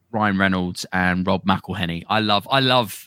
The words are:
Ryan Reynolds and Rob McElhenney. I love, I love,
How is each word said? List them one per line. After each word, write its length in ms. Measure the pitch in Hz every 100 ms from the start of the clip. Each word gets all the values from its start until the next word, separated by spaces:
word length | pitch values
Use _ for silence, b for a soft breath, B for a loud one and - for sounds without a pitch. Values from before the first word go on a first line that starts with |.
| _
Ryan 260 | 110 107 95
Reynolds 480 | 98 92 90 85 -
and 340 | 92 90 90 92
Rob 180 | 95 95
McElhenney. 580 | 92 - 92 87 82 -
I 120 | 110
love, 260 | 107 101 -
I 100 | 135
love, 460 | 131 127 104 -